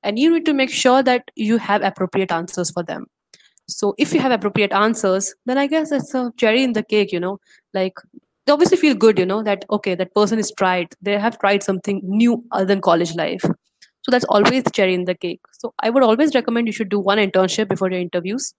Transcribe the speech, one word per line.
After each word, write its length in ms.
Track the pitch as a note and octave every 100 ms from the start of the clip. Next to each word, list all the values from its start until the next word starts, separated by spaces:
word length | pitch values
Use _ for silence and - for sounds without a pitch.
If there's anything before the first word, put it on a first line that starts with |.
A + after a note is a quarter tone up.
And 160 | G#3 G#3+
you 160 | D#4
need 100 | E4
to 80 | D#4+
make 180 | C#4 C4
sure 320 | - B3+ C4
that 280 | B3+ B3 -
you 220 | - G#3+ A3+
have 260 | - G3+
appropriate 480 | F#3+ - F#3 G3 F#3
answers 400 | E3 F3 - F3
for 120 | -
them. 240 | E3 - - _ _ _ _ _ -
So 240 | - G3+ -
if 160 | -
you 60 | E4
have 120 | C4
appropriate 400 | A#3 G3+ G3+ G3+
answers, 640 | G3 A3 A3+ G3 F#3+ G3 -
then 140 | - C4
I 80 | C#4
guess 260 | D#4+ D#4
it's 220 | C#4 -
a 180 | C4 B3 -
cherry 240 | A3+ A#3
in 100 | C4
the 100 | G#3+
cake, 300 | G#3 G#3+ G3+
you 80 | F3+
know, 180 | F3+ G3+ _ _ _
like, 180 | F#3+ F#3+ - _ - _ _ -
they 60 |
obviously 240 | D4 F4 F4
feel 160 | D4+
good, 240 | A3 A3 G#3
you 80 | F3+
know, 160 | G#3
that, 240 | G#3+ G3 -
okay, 240 | G#3 G3+
that 200 | F3+ F#3
person 240 | - G#3 A3+
is 120 | G#3 -
tried, 380 | F#3 F#3 E3+ -
they 160 | G3 G3+
have 200 | A3 A#3
tried 240 | G3 G3+
something 380 | - F#3+ G#3 G3
new 400 | F#3+ G#3 A#3+ A#3 -
other 140 | G3
than 160 | F#3+ G3
college 340 | F#3 E3+ E3+
life. 280 | D#3+ D#3 F#3
So 680 | - - _ _ - _ -
that's 140 | B3
always 380 | - G#3 F3+ B3+
the 80 | -
cherry 240 | - F#3+
in 100 | F#3
the 100 | F3+
cake. 280 | F3+ F3 F3 _
So 220 | _ A#3 -
I 100 | A3
would 120 | B3+
always 320 | B3 A3+ D#4
recommend 320 | B3+ A#3 A#3 A3+
you 60 |
should 160 | G3 G3+
do 100 | G#3
one 200 | F#3+ G#3
internship 500 | G3 F#3+ F#3 G3 G#3
before 220 | F#3+ F#3+
your 100 | F#3
interviews 540 | F3 F3+ F3+ A#3+ -